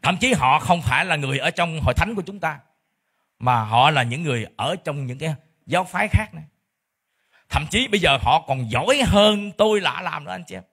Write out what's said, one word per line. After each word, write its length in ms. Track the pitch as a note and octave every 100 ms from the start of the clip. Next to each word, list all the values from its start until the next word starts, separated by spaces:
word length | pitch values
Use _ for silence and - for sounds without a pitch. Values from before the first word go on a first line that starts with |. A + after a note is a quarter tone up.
Thậm 160 | - F#3
chí 160 | B3+
họ 260 | G#3+ C3 D3+
không 220 | - F3
phải 240 | C3 B2+ F#3
là 100 | D#3
người 240 | C#3 C3+
ở 120 | C#3+
trong 280 | F3 E3+ D#3+
hội 120 | C3
thánh 220 | B2+ F3+ A3
của 60 | F3
chúng 140 | G3+
ta, 200 | E3 C#3+ _ _ _ _ _ _ _ _
mà 240 | A#2+ B2
họ 280 | A2 A2+ C#3
là 120 | D3
những 200 | A#2+ C3
người 220 | E3 B2 G#2+ -
ở 180 | C3 F3+
trong 300 | - C#3+ C3
những 140 | C3
cái 160 | D#3+ D3 _ _ -
giáo 180 | E3+
phái 240 | F3+ F3+ G#3
khác 260 | G3+ G#3+
nữa. 80 | E3 D#3 _ _ _ _ _ _ _ _ _ _
Thậm 180 | - D3+
chí 180 | G#3 C4
bây 120 | G3+
giờ 180 | E3+ C3+
họ 240 | A#2 D3+ -
còn 240 | C3+ A#2
giỏi 300 | A#2+ F3 C#4+ A#3+
hơn 460 | G3 G#3+ G#3 G#3 -
tôi 240 | G#3+ G#3+
lạ 200 | E3+ C#3
làm 220 | F3+ D#3+
nữa, 80 | D3
anh 120 | - F3
chị 80 | F#3
em. 80 | F#3